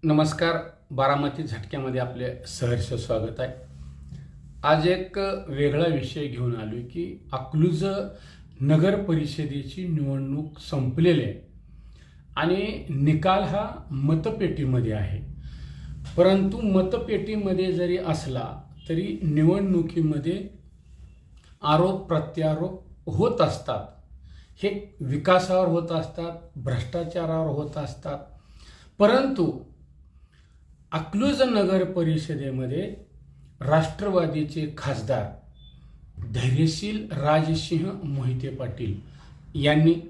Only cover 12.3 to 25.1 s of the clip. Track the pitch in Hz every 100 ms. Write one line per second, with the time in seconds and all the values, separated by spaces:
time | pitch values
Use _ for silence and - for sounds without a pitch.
12.3 | - 160 185 208 - - 139 143 156 185
13.3 | 196 202 190 - - - 135 143 160 220
14.3 | - 185 - 131 127 110 104 95 95 -
15.3 | - - - - - - - - - 180
16.3 | 190 190 233 214 185 185 233 233 208 214
17.3 | 214 196 180 185 165 175 180 165 156 135
18.3 | 127 113 - - - - 165 202 - 170
19.3 | 147 156 196 196 180 165 170 156 143 147
20.3 | 190 196 - - - - - - - -
21.3 | - - - 147 156 180 190 - 160 -
22.3 | - 156 156 185 - - - - - 226
23.3 | - 147 - - 107 - - - - -
24.3 | - - - 196 202 - - 135